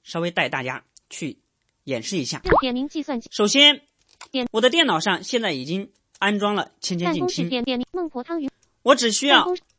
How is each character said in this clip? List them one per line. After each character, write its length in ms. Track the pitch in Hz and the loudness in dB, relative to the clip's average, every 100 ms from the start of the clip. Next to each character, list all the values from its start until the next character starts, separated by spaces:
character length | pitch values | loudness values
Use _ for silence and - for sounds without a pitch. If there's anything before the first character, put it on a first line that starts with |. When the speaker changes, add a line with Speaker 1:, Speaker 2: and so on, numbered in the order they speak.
Speaker 1:
稍 160 | - 170 | -10 -4
微 100 | 170 | -2
带 200 | 175 135 | -2 -2
大 120 | 139 | -2
家 220 | 127 131 - - _ | -6 -8 -14 -20 _
去 320 | - 131 - _ _ _ _ | -12 -10 -12 _ _ _ _
演 180 | - 120 | -8 -8
示 140 | - 185 | -4 -4
一 80 | |
下。 160 | 123 151 - - | -4 -6 0 2
Speaker 2:
点 140 | 254 | 2
名 160 | 247 285 | -4 -6
计 120 | 320 | -8
算 200 | 285 240 | -6 -8
器。 80 | - | -6
Speaker 1:
首 160 | - 208 | -2 2
先， 380 | 262 294 285 _ _ _ _ - | 6 6 6 _ _ _ _ -8
Speaker 2:
点 160 | 262 240 | -6 -2
Speaker 1:
我 80 | 220 | 2
的 100 | 247 | 4
电 180 | 339 277 | 4 2
脑 120 | 160 | 2
上 240 | 202 180 | 0 -2
现 180 | - 240 | -2 -2
在 100 | 214 | -2
已 120 | 135 | -4
经 280 | 135 185 202 _ _ _ | -4 -6 -6 _ _ _
安 220 | 202 208 | 0 2
装 160 | 208 | 0
了 160 | 202 - _ | 0 -4 _
千 160 | - 175 | -6 -2
千 160 | 339 | -2
静 0 | |
听。 60 | 294 | 0
Speaker 2:
办 0 | |
公 100 | 359 | -2
室 200 | - 170 | -2 -2
点， 140 | 247 | -2
点 140 | 240 247 | -2 -4
名 80 | 247 | -4
孟 180 | 370 330 | -6 -6
婆 140 | 247 | -6
汤 180 | 254 339 | -6 -6
圆。 100 | 269 - _ _ | -6 -10 _ _
Speaker 1:
我 140 | 240 | 4
只 160 | 262 233 | 4 2
需 160 | 208 277 | 0 4
要 100 | 254 | 4
Speaker 2:
办 80 | |
公 100 | 359 | 4
室 60 | 359 _ | -4 _